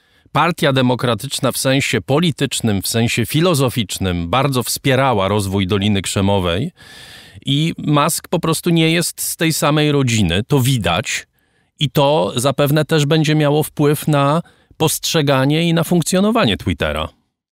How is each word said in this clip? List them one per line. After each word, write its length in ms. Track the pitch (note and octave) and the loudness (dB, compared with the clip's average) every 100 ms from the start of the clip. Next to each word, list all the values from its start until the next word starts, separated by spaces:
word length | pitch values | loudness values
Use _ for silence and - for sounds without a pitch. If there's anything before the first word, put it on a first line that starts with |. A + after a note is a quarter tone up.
| _ _ _ | _ _ _
Partia 400 | C#3+ E3 E3+ D3 | -2 0 0 0
Demokratyczna 800 | C3 B2 B2 A#2+ A2 C#3 - B2 | 2 2 0 -2 -2 -6 -4 -4
w 60 | - | -2
sensie 420 | C3+ C3+ - A2 | 0 0 0 -2
politycznym, 840 | - D3 F3 - C#3 - A#2 G2 | 0 0 0 0 -4 -2 -2 -2
w 40 | - | -2
sensie 400 | A#2 A#2 - A2 | -2 0 -2 -2
filozoficznym 1040 | D3+ F#3 C#3 B2+ B2 F#2 - F#2+ F2 E2+ | 0 2 2 0 -2 -4 -4 -2 -2 -2
bardzo 320 | B2+ C#3 B2+ | 0 0 -2
wspierała 680 | - - C#3+ B2+ C#3 G#2 F#2+ | -4 -2 0 2 2 2 2
rozwój 380 | G#2 G2 G2 F#2 | 0 0 -2 0
Doliny 360 | G#2 G#2 G2 | 0 0 0
Krzemowej 720 | - G#2 G2 G2+ F2 F2+ E3 - - - - - - - C3+ | -2 0 0 2 0 -2 -4 -10 -20 -20 -20 -20 -20 -12 -4
i 280 | C#3+ E3 - | -2 -2 -4
Musk 500 | - D3 D#3+ - - | -2 0 0 -2 -4
po 100 | F3 | -4
prostu 320 | E3 D#3+ F3+ | -2 -2 0
nie 200 | E3+ D#3+ | 2 2
jest 300 | E3+ - - | 0 -2 -6
z 160 | - - | -8 -2
tej 160 | E3 | -2
samej 400 | - D3+ D3+ D3+ | 0 0 2 2
rodziny, 500 | C#3 B2+ A2+ E2+ F#2 | 2 2 2 2 0
to 160 | - C#3+ | 0 2
widać 680 | B2+ B2 F2+ E2+ - - - _ _ _ _ - | 2 0 0 -2 -4 -8 -12 _ _ _ _ -6
i 120 | D3 | -2
to 420 | D#3 C#3 D#3 G2+ C3 | 2 2 2 0 -2
zapewne 480 | C3+ C3+ C#3+ D#3 | -2 0 2 0
też 220 | - D#3+ C#3+ | 2 0 2
będzie 280 | D#3+ D3+ | 2 2
miało 280 | D#3 C#3+ D3+ | 2 2 0
wpływ 460 | - - D3 D3+ - | -2 0 2 2 0
na 340 | C#3+ C#3 E3 - _ _ - | 2 2 0 -4 _ _ -2
postrzeganie 920 | D#3 - - E3 C#3+ C3 C3+ D#3 E3+ | -2 -2 -2 0 2 2 2 2 2
i 60 | |
na 100 | E3 | 0
funkcjonowanie 720 | - F3 - F#3 G#3 A#3+ B2+ F2+ | 2 0 2 2 2 2 2 0
Twittera. 520 | F#2+ E2+ D#2 D2+ D#2 - _ _ _ | -2 -2 -2 -2 -6 -10 _ _ _